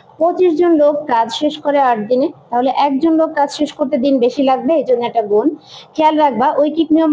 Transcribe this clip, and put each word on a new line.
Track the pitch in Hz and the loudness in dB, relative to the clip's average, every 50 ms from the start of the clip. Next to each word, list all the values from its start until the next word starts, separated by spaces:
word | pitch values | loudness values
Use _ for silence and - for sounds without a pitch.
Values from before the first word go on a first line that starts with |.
| - _ - - | -20 _ -6 -2
পঁচিশ | 311 349 349 359 370 359 311 320 | -2 -2 0 2 0 0 2 2
জন | 349 349 330 294 | 2 2 4 4
লোক | 294 294 302 294 302 - | 4 2 2 -2 -4 -2
কাজ | 240 226 226 226 - - | -2 -2 -2 -2 -4 -4
শেষ | 294 302 302 - - | -4 -4 -4 -4 -4
করে | 294 285 285 277 254 | -2 0 2 2 2
আট | 240 214 208 214 | 0 -2 -2 -2
দিনে, | 254 247 277 359 - - - - | -2 0 0 -2 -4 -10 -12 -6
তাহলে | - 247 254 269 - - 277 294 | -4 -2 -2 0 0 0 0 0
একজন | 277 262 311 330 320 311 | 0 0 0 0 2 2
লোক | 320 311 311 302 | 0 0 0 -2
কাজ | 285 285 - - | -2 -2 -2 -4
শেষ | 294 277 - | -4 -4 -4
করতে | - 302 254 302 254 | -4 -4 -2 -2 -2
দিন | 233 285 269 262 240 | 0 0 0 2 0
বেশি | 247 - - 269 | 0 0 0 0
লাগবে, | 269 262 285 - 262 330 302 | 0 0 0 0 0 0 0
এই | - - | 0 0
জন্য | 254 240 240 233 | -2 -2 -2 -2
একটা | 233 233 214 202 | -2 -4 -2 0
গুণ। | 208 208 247 311 302 - - - - - - - _ | 0 0 0 0 -2 -4 -10 -20 -20 -20 -20 -12 _
খেয়াল | - 311 311 311 302 302 | 0 2 2 2 2 2
রাখবা, | 285 240 208 254 302 - 269 | 0 0 0 0 0 2 0
ঐকিক | 294 311 302 330 330 - 302 | 0 0 0 -2 0 0 2
নিয়ম | 320 320 311 | 2 2 2